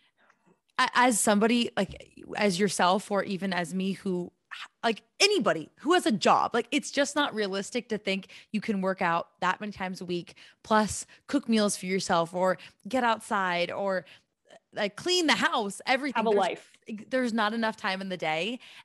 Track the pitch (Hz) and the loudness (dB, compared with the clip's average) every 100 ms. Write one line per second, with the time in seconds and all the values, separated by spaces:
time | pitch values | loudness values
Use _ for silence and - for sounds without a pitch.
0 | _ _ _ _ _ _ _ - 254 240 | _ _ _ _ _ _ _ 0 2 4
1 | 247 208 - 208 220 240 233 - 196 - | 4 4 4 4 4 2 0 -2 -4 -6
2 | - - - - 208 175 208 - 180 196 | -18 -20 -10 0 0 2 0 4 4 4
3 | - 202 - 185 190 180 170 185 190 185 | 0 -2 -2 -4 -2 -4 -4 -4 -4 -4
4 | 196 175 175 _ _ - - _ 233 214 | -4 -4 -6 _ _ -18 -18 _ -2 -2
5 | _ _ 403 403 190 160 - _ 277 359 | _ _ 2 4 2 0 -4 _ 2 4
6 | 349 202 226 160 - 233 - 294 - - | 4 2 4 4 4 0 0 -2 -2 -2
7 | 277 294 285 214 202 196 196 247 - 208 | -2 0 -2 -2 -4 -4 -4 -8 -6 -6
8 | - 190 - - - 208 208 196 190 196 | -2 -4 -6 -20 -8 -6 -2 -2 -2 0
9 | 180 170 - _ 180 - 208 - 185 185 | 0 0 -2 _ -2 -2 -6 -8 -8 -8
10 | 180 175 165 - - _ - 214 208 - | -6 -6 -6 -18 -20 _ 2 2 2 -4
11 | - - - 277 - 220 208 - 185 190 | -10 -18 -4 -2 2 2 2 0 -2 -4
12 | 185 175 170 180 185 180 - _ 196 254 | 2 0 0 0 0 0 -8 _ -4 0
13 | 240 220 - 214 185 175 175 104 196 185 | 0 0 -2 -2 0 0 -2 -2 -2 -4
14 | - - _ _ _ - _ - 208 - | -6 -20 _ _ _ -20 _ -6 -6 -4
15 | 349 359 311 214 302 294 202 - - 254 | 0 2 4 2 2 0 -4 -6 -2 0
16 | 285 233 220 202 180 202 - _ - 214 | 0 -2 2 2 2 -2 -14 _ -14 -14
17 | 220 262 247 226 208 233 220 214 208 190 | -4 -2 -2 0 0 0 -4 -2 -4 -4
18 | 196 180 160 156 190 247 - - | -6 -4 -2 -2 -4 -8 -14 -20